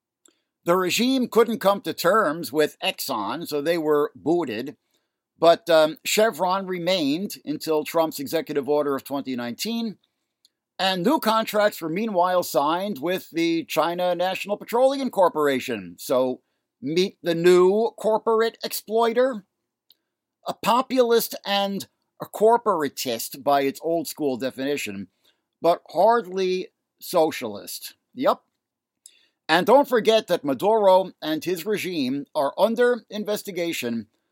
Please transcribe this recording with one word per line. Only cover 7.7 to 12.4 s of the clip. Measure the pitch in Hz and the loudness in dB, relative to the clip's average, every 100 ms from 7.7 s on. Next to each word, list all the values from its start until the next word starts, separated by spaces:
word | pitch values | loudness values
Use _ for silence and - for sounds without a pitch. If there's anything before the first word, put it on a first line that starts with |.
| 156 | -2
Trump's | 147 165 160 151 | 0 0 -2 -2
executive | 135 160 147 147 131 | -6 -4 -4 -4 0
order | 147 143 135 | 0 0 -4
of | |
twenty | - 139 131 123 | -6 -10 -8 -8
nineteen, | 120 117 214 233 226 170 _ _ _ _ _ _ _ - | -8 -8 -6 -6 -6 -10 _ _ _ _ _ _ _ -4
and | 190 185 | -2 0
new | 190 311 | 0 0
contracts | 220 220 214 208 208 - | 0 0 0 0 0 0
were | 160 | -6
meanwhile | 180 226 180 180 180 | -4 -2 0 2 0